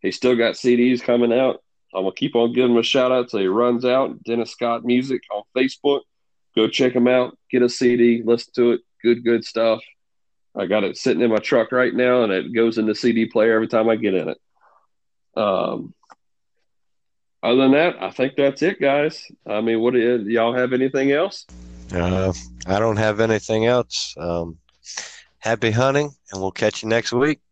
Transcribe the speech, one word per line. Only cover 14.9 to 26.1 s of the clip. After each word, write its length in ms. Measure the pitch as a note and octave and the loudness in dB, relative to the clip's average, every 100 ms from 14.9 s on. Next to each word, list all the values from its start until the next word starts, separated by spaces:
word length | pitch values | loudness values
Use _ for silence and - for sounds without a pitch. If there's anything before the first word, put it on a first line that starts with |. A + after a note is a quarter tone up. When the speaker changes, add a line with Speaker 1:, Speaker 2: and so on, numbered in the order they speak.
| _ _ _ _ - | _ _ _ _ -4
Speaker 1:
Um, 580 | G#2 F#2 E2 - - _ _ - _ _ _ _ _ _ _ _ _ _ _ _ | -2 0 -4 -6 -12 _ _ -20 _ _ _ _ _ _ _ _ _ _ _ _
other 180 | A#2 B2+ | 0 4
than 100 | C3+ | 4
that, 280 | C#3+ E3+ - | 4 2 -2
I 80 | F#2 | -10
think 260 | - C3 C3 | -4 -4 0
that's 260 | C#3 C3+ | 0 0
it, 200 | D#3+ B2+ | -4 0
guys. 440 | C3+ C#3+ D3+ - - - - | 0 2 -2 -6 -20 -20 -6
I 160 | G#2 | -2
mean, 180 | A2+ A2+ | 0 2
what 140 | A#2 | 2
do 240 | B2 A#2 B2 | 2 2 0
y-, 140 | G2+ | 0
y'all 220 | A#2 A#2 | 0 0
have 200 | B2+ B2+ | 0 0
anything 380 | B2+ C3 C3+ C#3 | 0 0 0 0
else? 340 | C#3+ F#3+ - - - - - - | 0 -2 -6 -20 -20 -20 -20 -8
Speaker 2:
Uh, 400 | F2+ F2 F#2 F#2+ F2+ - - F#2 | -2 0 0 -2 -4 -12 -16 -4
I 120 | G2 | 0
don't 180 | A2+ G#2 | 0 2
have 220 | A2 G#2 | 0 2
anything 460 | A2+ G#2+ - A2 A2+ | 2 0 0 0 2
else. 500 | B2 A#2 - - - | 2 -2 -8 -8 -8
Um, 400 | E2+ E2+ E2+ E2 _ _ - - - - _ _ | -6 -4 -6 -12 _ _ -16 -16 -16 -20 _ _
happy 320 | A2 A2+ A2+ | -4 0 0
hunting, 380 | A2 C3 C#3 D3 | 2 2 2 -2